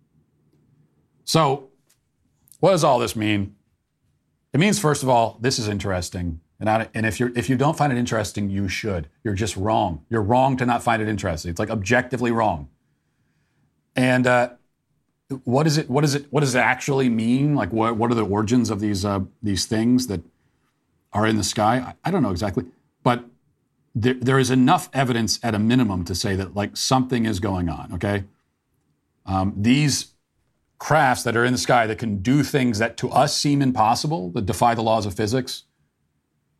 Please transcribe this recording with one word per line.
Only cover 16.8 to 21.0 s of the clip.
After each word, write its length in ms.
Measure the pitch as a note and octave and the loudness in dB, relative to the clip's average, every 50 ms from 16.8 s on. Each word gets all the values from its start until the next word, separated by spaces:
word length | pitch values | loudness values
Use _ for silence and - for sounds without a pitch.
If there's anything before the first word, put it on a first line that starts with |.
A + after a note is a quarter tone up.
| - D3 C3+ C3+ C3 | -2 -2 0 2 2
mean? 480 | B2 A2+ A2 A2+ A#2 B2+ C3 C#3+ D3+ D3 | 2 2 0 2 2 2 2 2 2 0
Like, 160 | B2+ G2+ F2 | 0 -2 -2
what, 240 | A2+ A2 A2 A#2 A#2 | 0 0 0 0 0
what 160 | G#2 A#2+ A#2 | 0 0 0
are 40 | A#2 | 2
the 100 | A#2 G#2+ | 0 0
origins 440 | F#2 G2+ G#2+ A2 G2 B2+ B2 A2+ G#2+ | 0 0 0 0 2 2 2 2 0
of 100 | A2+ G2 | -2 -2
these, 260 | G#2+ G#2 G2+ F#2 G#2 | -2 -2 -2 -2 -2
uh, 160 | G#2 G2 F#2+ F#2+ - _ _ | -2 -2 -2 -4 -6 _ _
these 240 | A#2 G2+ F#2+ F2 - | -4 -4 -2 -2 -2
things 420 | - A2+ A2 A2+ B2 B2+ B2+ B2+ | -2 -2 0 2 2 2 2 0
that 140 | - F#2+ E2 - _ _ _ _ _ _ _ _ _ _ _ _ _ _ _ | -2 -6 -6 -8 _ _ _ _ _ _ _ _ _ _ _ _ _ _ _